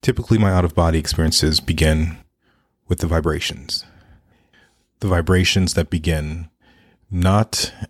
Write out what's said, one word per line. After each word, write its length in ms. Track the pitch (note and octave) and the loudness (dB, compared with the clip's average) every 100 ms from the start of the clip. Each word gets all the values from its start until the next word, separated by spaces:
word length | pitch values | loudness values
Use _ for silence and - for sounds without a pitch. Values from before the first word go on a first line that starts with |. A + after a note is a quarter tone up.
Typically, 340 | - B2 - A2 | -2 -4 0 2
my 140 | G2+ | 4
out-of-body 480 | F#2 F2 - E2 D#2+ | 4 2 2 2 2
experiences 640 | - - D#2+ - D2+ D#2 | -2 0 0 2 0 0
begin 580 | - D#2+ D#2+ D#2 D#2 D#2+ _ _ _ _ _ _ _ | -2 0 2 2 0 -6 _ _ _ _ _ _ _
with 100 | F2+ | -4
the 80 | E2 | 0
vibrations. 800 | E2 D#2 D2+ - - - - - - _ - _ _ _ _ _ _ _ _ | 0 0 -2 -6 -10 -10 -10 -12 -20 _ -20 _ _ _ _ _ _ _ _
The 60 | G#2 | -2
vibrations 680 | F2 E2 F#2 F2+ G2 F2+ | 0 2 2 4 2 0
that 160 | - D#2+ | 0 -2
begin 640 | E2 E2 D#2 D2+ E2 E2 _ _ _ _ _ _ | -2 -2 -4 -4 -8 -12 _ _ _ _ _ _
not 640 | F#2 F#2 G2+ A2 - - - | -2 2 2 0 -4 -6 -10